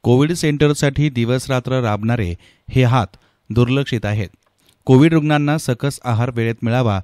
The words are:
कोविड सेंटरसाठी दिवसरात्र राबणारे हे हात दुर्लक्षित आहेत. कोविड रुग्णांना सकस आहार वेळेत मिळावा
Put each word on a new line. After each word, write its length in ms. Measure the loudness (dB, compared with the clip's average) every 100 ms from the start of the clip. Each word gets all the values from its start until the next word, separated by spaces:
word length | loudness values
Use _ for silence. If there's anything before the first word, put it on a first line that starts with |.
कोविड 300 | 2 2 2
सेंटरसाठी 760 | 0 -2 2 0 2 -2 0 -2
दिवसरात्र 720 | 0 -2 -2 -2 -4 -2 -4
राबणारे 540 | -2 -2 -2 -2 -4 -6 _ _ -4
हे 120 | 0
हात 240 | 2 2 -2 -8 _ _ _
दुर्लक्षित 500 | 0 2 0 -2 -4
आहेत. 240 | -4 -4 -6 _ _ _ _ _
कोविड 300 | 4 6 6
रुग्णांना 440 | 4 2 0 0 -2
सकस 420 | -4 -4 -4 -6
आहार 260 | -4 -2 -2
वेळेत 200 | -2 -4 -4
मिळावा 380 | -2 0 0 -2